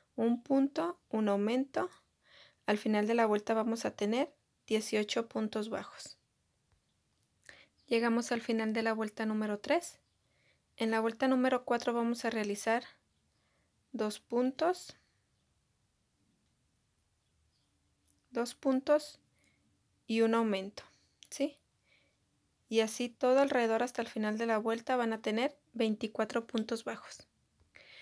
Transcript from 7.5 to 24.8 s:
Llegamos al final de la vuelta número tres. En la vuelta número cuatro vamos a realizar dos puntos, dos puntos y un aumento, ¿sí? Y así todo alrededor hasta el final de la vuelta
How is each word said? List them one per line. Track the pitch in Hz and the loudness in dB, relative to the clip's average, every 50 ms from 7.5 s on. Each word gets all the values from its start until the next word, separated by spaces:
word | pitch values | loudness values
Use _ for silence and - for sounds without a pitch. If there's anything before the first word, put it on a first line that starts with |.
| - - - _ _ _ _ _ | -20 -20 -20 _ _ _ _ _
Llegamos | 240 233 233 240 226 233 233 - 247 | 0 2 2 2 2 2 0 0 -2
al | 233 | -4
final | 233 - 226 226 220 220 214 | -2 -2 -2 0 0 0 -2
de | 226 220 | 0 0
la | 226 | 0
vuelta | 220 220 220 214 - - 226 | 0 0 -2 -6 -4 -4 -4
número | 220 214 214 214 214 208 208 | -2 -2 -2 -2 -2 -4 -6
tres. | - - 285 339 339 - - _ _ _ _ _ _ _ _ _ _ _ _ _ _ _ _ | 0 0 0 0 0 -4 -16 _ _ _ _ _ _ _ _ _ _ _ _ _ _ _ _
En | - 226 220 | -4 -2 0
la | 226 220 | 0 0
vuelta | 220 226 220 - 269 262 | 0 0 -2 0 2 2
número | 262 254 254 254 254 247 247 | 2 4 4 2 2 0 0
cuatro | - 240 240 - - 233 | 0 -2 0 0 0 0
vamos | 233 233 233 233 233 - | 0 0 0 -2 -2 -2
a | 233 | -2
realizar | 226 226 208 208 202 208 - 226 226 233 233 - - _ _ _ _ _ _ _ _ _ _ _ _ _ _ _ _ _ _ _ - | -2 -2 -2 -2 -4 -2 0 0 0 0 0 -6 -20 _ _ _ _ _ _ _ _ _ _ _ _ _ _ _ _ _ _ _ -4
dos | 226 214 214 214 - | -4 -2 -2 -4 -6
puntos, | _ _ - 240 247 262 262 - 311 339 370 - - - - _ _ _ _ _ _ _ _ _ _ _ _ _ _ _ _ _ _ _ _ _ _ _ _ _ _ _ _ _ _ _ _ _ _ _ _ _ _ _ _ _ _ _ _ _ _ _ _ _ _ _ _ _ _ _ _ _ _ _ _ _ _ _ _ _ _ _ | _ _ 0 2 2 2 0 0 0 0 0 -2 -6 -16 -18 _ _ _ _ _ _ _ _ _ _ _ _ _ _ _ _ _ _ _ _ _ _ _ _ _ _ _ _ _ _ _ _ _ _ _ _ _ _ _ _ _ _ _ _ _ _ _ _ _ _ _ _ _ _ _ _ _ _ _ _ _ _ _ _ _ _ _
dos | - 233 240 233 - | -4 -4 -4 -4 -4
puntos | _ - 269 262 262 269 - 294 302 - - - - _ _ _ _ _ _ _ _ _ _ _ _ _ _ _ _ _ - | _ 0 2 2 2 4 4 4 4 2 -2 -16 -20 _ _ _ _ _ _ _ _ _ _ _ _ _ _ _ _ _ -2
y | 220 226 226 | 0 2 4
un | 220 226 | 4 4
aumento, | 226 233 220 202 190 190 202 - - - - _ _ _ _ _ _ - - | 2 2 2 0 -2 -2 -6 -10 -14 -20 -20 _ _ _ _ _ _ -20 -18
¿sí? | - - 277 311 - _ _ _ _ _ _ _ _ _ _ _ _ _ _ _ _ _ _ _ _ _ _ _ | -4 -4 -4 -4 -4 _ _ _ _ _ _ _ _ _ _ _ _ _ _ _ _ _ _ _ _ _ _ _
Y | 220 220 | 2 2
así | 226 220 220 - 247 240 | 2 2 0 -4 -4 -6
todo | - _ - 247 254 269 | -4 _ 2 4 6 6
alrededor | 277 277 277 254 233 226 220 220 233 | 4 4 4 2 2 2 2 0 0
hasta | 247 - - | -2 -2 -4
el | 233 233 | -6 -4
final | - 226 214 214 214 214 | -2 -2 -2 -2 0 -2
de | 233 | 0
la | 233 226 214 | 0 0 0
vuelta | 220 226 226 226 | 0 0 -2 -2